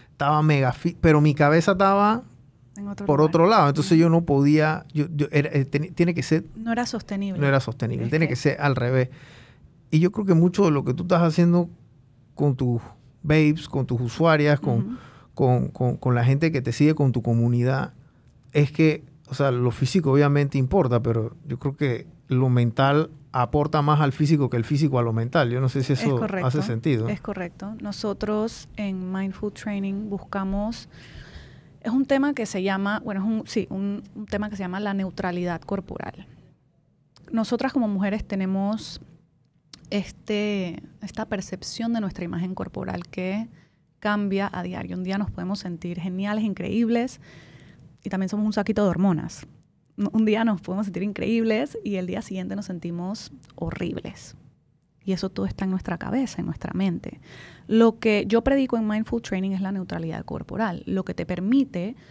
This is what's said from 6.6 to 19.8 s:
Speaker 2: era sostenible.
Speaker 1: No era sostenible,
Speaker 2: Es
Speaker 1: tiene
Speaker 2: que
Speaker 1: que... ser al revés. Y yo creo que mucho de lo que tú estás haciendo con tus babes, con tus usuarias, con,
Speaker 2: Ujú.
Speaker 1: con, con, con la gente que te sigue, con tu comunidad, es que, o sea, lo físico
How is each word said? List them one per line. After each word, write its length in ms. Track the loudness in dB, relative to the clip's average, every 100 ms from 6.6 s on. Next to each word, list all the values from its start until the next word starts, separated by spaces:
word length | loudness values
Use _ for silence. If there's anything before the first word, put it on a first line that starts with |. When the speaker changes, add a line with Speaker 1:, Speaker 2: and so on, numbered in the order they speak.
| -4
Speaker 2:
era 120 | -2
sostenible. 560 | -2 -4 -6 -6 -4 0
Speaker 1:
No 60 | 2
era 140 | 2
sostenible, 440 | 0 -4 -4 -2
Speaker 2:
Es 60 | 0
Speaker 1:
tiene 160 | 0 0
Speaker 2:
que 60 |
Speaker 1:
que... 20 | 2
ser 240 | 0 2
al 160 | 0 0
revés. 320 | 2 2 0 -4 -20 -20 -20 -20 -20 _ 0
Y 100 | 2
yo 120 | 2
creo 140 | 2 4
que 80 |
mucho 300 | 6 4 4 4
de 40 |
lo 140 | 4
que 80 | 0
tú 120 | -2
estás 180 | 2 4
haciendo 480 | 4 4 4 4 0 -8 -20 _ _ _ _
con 220 | -2 0 2
tus 240 | 0 -2 -4 -20 -20 _
babes, 460 | 2 4 4 2 -2
con 180 | -4 -2
tus 140 | -2
usuarias, 600 | -2 2 4 4 4 2
con, 180 | 2 0
Speaker 2:
Ujú. 160 | -2 -6 -14 -20 -12
Speaker 1:
con, 340 | 0 2 2 0
con, 280 | -2 -2 0
con 180 | 0
la 100 | 2
gente 280 | 4 4 2
que 80 | 0
te 100 | -2
sigue, 220 | 2 4
con 180 | 4 2
tu 100 | 2
comunidad, 680 | 0 2 4 2 2 0 -4 -10 -20 _ _ _ _
es 180 | 0 2
que, 340 | 4 2 2 -8 -20 -10
o 60 |
sea, 160 | 0 0
lo 200 | 2 2
físico 400 | 2